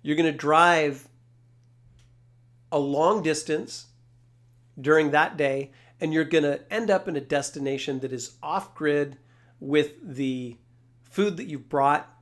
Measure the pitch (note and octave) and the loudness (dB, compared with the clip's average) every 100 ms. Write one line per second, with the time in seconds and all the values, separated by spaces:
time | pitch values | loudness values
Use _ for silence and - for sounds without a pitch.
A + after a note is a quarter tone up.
0 | C3+ D3+ D#3+ C3+ D3 D#3 F3 E3+ D3+ C#3 | -2 2 2 0 4 6 6 6 2 -4
1 | - _ _ _ _ _ _ _ _ _ | -16 _ _ _ _ _ _ _ _ _
2 | _ _ _ _ _ _ _ D3+ C#3 C#3+ | _ _ _ _ _ _ _ -2 0 2
3 | E3 G#3+ D#3+ D#3 - D#3 - - - _ | 2 2 0 -4 -4 -6 -6 -16 -18 _
4 | _ _ _ _ _ _ _ - C#3 D#3 | _ _ _ _ _ _ _ -6 4 4
5 | D3+ D3 E3 D3+ C#3+ C3+ C3+ _ _ _ | 4 2 2 0 -2 -2 -8 _ _ _
6 | D#3+ D#3+ D3+ D#3+ D3 C#3+ - G#3+ A3 F#3+ | -2 0 2 2 2 -2 -6 -4 0 0
7 | F#3 D3+ B2 D3 C3+ D3+ C#3 C3+ C#3+ C3+ | 0 -8 -2 -4 -4 -6 -6 -4 -6 -6
8 | C3 B2 A#2 _ D3+ F#3 - - D3+ D3 | -6 -8 -12 _ -6 -6 -8 -4 0 0
9 | C#3+ C3+ _ _ _ _ C#3 D3 D3 - | -2 -8 _ _ _ _ 0 0 0 -6
10 | A3+ C3 C3+ B2+ B2 A#2 _ _ _ _ | -14 -6 -4 -4 -10 -16 _ _ _ _
11 | _ - G3+ E3+ A#3 C#3+ - D3 C#3 D3 | _ -2 -2 -2 -10 -12 -4 2 2 2
12 | - _ | -4 _